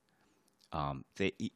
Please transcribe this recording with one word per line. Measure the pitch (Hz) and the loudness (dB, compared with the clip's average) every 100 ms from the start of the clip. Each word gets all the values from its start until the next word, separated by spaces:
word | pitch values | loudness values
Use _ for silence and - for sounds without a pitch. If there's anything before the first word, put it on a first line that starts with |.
| _ _ _ _ _ _ - | _ _ _ _ _ _ -8
um, | 80 71 69 - - | -2 -2 -2 -8 0
they, | 98 - | 0 2
y-, | 110 | -6